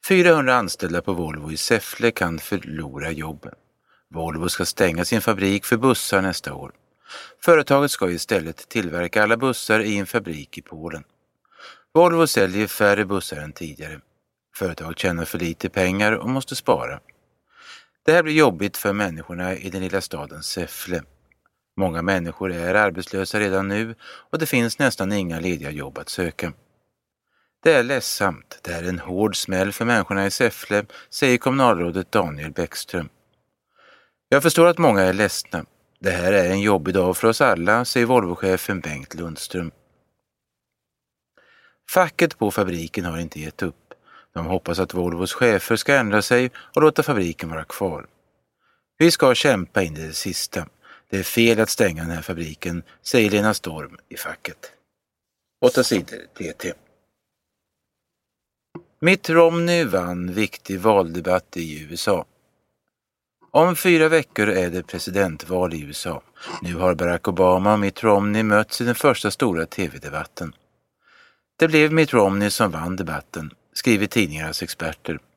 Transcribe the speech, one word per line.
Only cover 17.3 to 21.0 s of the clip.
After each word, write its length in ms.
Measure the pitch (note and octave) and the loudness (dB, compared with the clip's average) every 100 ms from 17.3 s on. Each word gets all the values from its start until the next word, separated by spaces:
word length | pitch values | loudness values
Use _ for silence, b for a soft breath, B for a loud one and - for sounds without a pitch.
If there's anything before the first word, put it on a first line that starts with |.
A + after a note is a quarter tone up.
| _ _ B B B B B | _ _ B B B B B
Det 80 | - | 4
här 120 | E3 | 4
blir 100 | D#3 | 4
jobbigt 440 | D#3 D3 E2+ G2+ - | 6 4 4 -4 -2
för 160 | G#2 | -2
människorna 600 | G2+ G2+ D#2+ D#2+ F2 F2+ F#2 | 0 -2 -4 -12 -8 -6 -6
i 140 | F#2 | -8
den 120 | F#2+ | -8
lilla 200 | F#2 F#2+ | -4 -4
staden 420 | - D#2 D2 D#2 | -6 -10 -10 -12
Säffle. 600 | - - F2 - - F2 | -10 -8 -8 -10 -6 -6